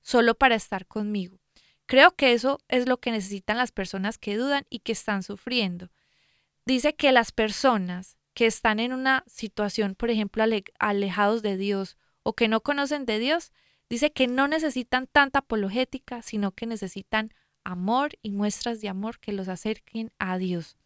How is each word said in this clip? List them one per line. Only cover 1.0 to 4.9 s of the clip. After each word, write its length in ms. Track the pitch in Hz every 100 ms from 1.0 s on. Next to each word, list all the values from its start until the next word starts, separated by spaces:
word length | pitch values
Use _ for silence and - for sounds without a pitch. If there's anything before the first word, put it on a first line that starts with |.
| 208 208 180 _ _ _ _ _ -
Creo 280 | 254 330 -
que 180 | 262
eso 260 | 240 247 - _
es 200 | 254 247
lo 100 | 247
que 140 | -
necesitan 460 | 226 190 202 - 226
las 140 | 247
personas 460 | - 185 196 196 -
que 200 | - 208
dudan 280 | 262 277 -
y 100 | 226
que 120 | -